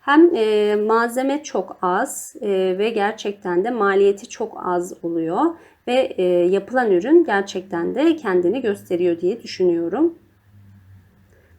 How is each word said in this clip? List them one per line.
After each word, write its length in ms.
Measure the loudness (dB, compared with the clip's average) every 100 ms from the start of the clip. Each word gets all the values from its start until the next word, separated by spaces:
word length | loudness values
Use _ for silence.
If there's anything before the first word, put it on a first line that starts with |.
Hem, 340 | 4 6 6
e, 420 | 6 2 2 2 0
malzeme 640 | 2 0 0 -2 -2 -4
çok 360 | -4 -6 -6 -4
az, 540 | -2 -2 -2 -6 -14 -10
e, 340 | -4 -2 0 0
ve 120 | -2
gerçekten 720 | -2 -4 -4 -8 -8 -4 -2
de 60 | -2
maliyeti 580 | 0 0 4 2 2 -6
çok 380 | -10 -10 -8 -4
az 380 | -4 -4 -8
oluyor. 360 | -6 -4 -4 0 -2 -2 -18 _ -4
Ve, 260 | 0 0 0
e, 60 |
yapılan 680 | 2 2 2 0 -2 -2 2
ürün 340 | 0 4 4
gerçekten 720 | 4 0 -2 -8 -8 -6 -4
de 220 | 0 0 0
kendini 440 | 0 0 2 0
gösteriyor 600 | -2 -4 -4 -2 0 0
diye 220 | -2 -4
düşünüyorum. 760 | -8 -2 0 0 -2 0 0 -2 _ _ _ -20 -20 -20 _ -20 _ _ _ _ _